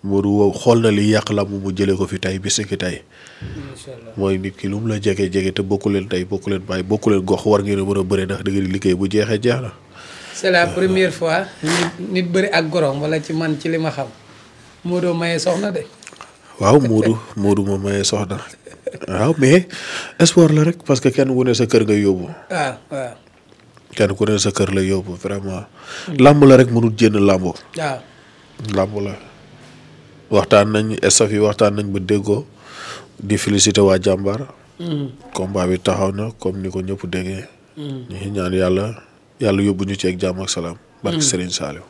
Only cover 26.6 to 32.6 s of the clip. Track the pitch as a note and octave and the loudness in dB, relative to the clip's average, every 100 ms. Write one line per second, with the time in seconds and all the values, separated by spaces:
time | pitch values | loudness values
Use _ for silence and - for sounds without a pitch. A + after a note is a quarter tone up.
26.6 | B2+ A#2 A2+ G#2+ A2 G#2 G2+ F#2+ F#2 - | 8 4 2 4 2 4 4 4 0 -6
27.6 | - - D#3 B2+ - - - - - - | -12 -8 -6 -6 -12 -20 -20 -20 -20 -14
28.6 | A2 G2+ F#2+ G#2 G2+ F#2 - - - - | -6 -2 -2 -2 -8 -10 -16 -20 -20 -20
29.6 | - - - - - - - G#2+ F#2 G#2+ | -20 -20 -20 -20 -20 -20 0 0 6 6
30.6 | G#2 G#2+ G#2+ A2 G2 - G#2+ G#2 G#2 G#2 | 6 2 0 0 2 4 2 2 0 4
31.6 | G#2 G2+ G#2 G2 F#2 G#2 G2 G2+ - - | 2 2 -4 -4 0 -2 0 -2 -4 -20